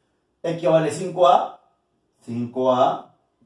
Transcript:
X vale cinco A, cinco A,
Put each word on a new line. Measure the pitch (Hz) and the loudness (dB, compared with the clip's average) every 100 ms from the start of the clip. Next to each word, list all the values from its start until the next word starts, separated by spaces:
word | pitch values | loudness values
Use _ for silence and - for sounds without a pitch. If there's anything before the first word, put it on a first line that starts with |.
| _ _ _ _ | _ _ _ _
X | 165 160 170 | -8 -4 0
vale | 160 156 | 2 0
cinco | 165 185 175 175 | -4 -6 2 4
A, | - - - _ _ _ _ _ _ | 4 0 -12 _ _ _ _ _ _
cinco | - 117 120 123 127 | -10 -8 -6 -2 0
A, | 123 104 - - _ _ _ | 2 0 -2 -10 _ _ _